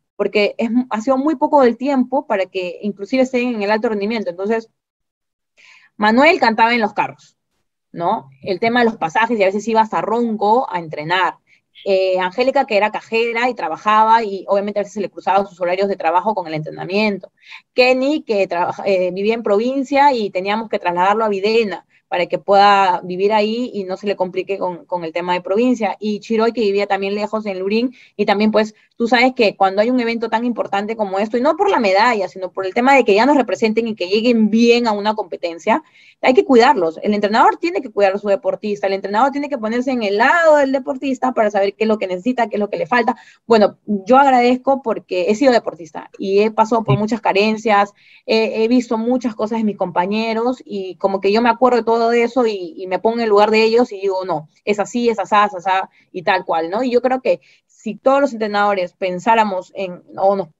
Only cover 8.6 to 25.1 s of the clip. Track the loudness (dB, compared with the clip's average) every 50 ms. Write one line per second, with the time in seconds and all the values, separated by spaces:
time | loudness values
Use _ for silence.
8.6 | -2 0 0 2 0 0 0 -2 -6 -4 -2 0 0 0 0 0 0 0 0 -2
9.6 | -4 0 2 2 2 2 0 -4 -2 -2 -2 -2 -2 -2 -2 -2 0 2 2 2
10.6 | 0 -2 -6 -8 -8 -8 -10 -8 -4 -2 0 0 0 0 -2 _ _ _ _ _
11.6 | _ _ _ -10 -4 0 0 2 2 0 0 0 -2 -2 -2 -2 0 0 2 0
12.6 | 0 0 0 0 0 0 -2 -4 -10 -4 -2 -2 -2 -2 -2 -2 -2 -2 -4 -4
13.6 | -6 -8 -8 -4 0 2 4 4 6 6 4 4 2 0 -6 -8 -4 -2 -2 0
14.6 | 0 -2 -4 -4 -6 -6 -6 -8 -8 -8 -8 -8 -4 0 0 0 0 -2 -6 -6
15.6 | -4 -2 0 0 0 -2 -2 -2 -2 0 0 2 0 0 -2 -4 -4 -6 -6 -8
16.6 | -8 -8 -10 -12 -8 -4 -2 0 0 0 -2 -4 -10 -16 _ _ _ -20 -20 -20
17.6 | _ _ 0 2 4 4 4 2 2 -2 -2 -2 -2 -2 -2 -2 0 -2 -2 -4
18.6 | -2 -4 -4 -4 -2 0 0 0 0 -2 -2 -2 -2 -2 -2 -2 0 0 0 2
19.6 | 2 0 -2 -2 -4 -2 2 4 4 4 2 2 -2 -4 -4 -4 -4 -2 -4 -4
20.6 | -4 -4 -6 -4 -2 -2 0 2 2 2 2 2 0 -2 -2 -2 -2 0 2 2
21.6 | 0 0 -4 -10 -14 _ _ _ _ -6 -4 -4 -4 -2 -4 -6 0 2 4 6
22.6 | 6 6 6 6 4 2 0 -2 -2 -6 -6 -2 0 0 2 0 0 0 -2 -4
23.6 | -6 -6 -6 -8 -8 -8 -8 -8 -6 -6 -4 -4 -4 -4 -4 -8 -6 -6 -6 -4
24.6 | -4 -6 -6 -8 -10 -8 -8 -6 -6 -6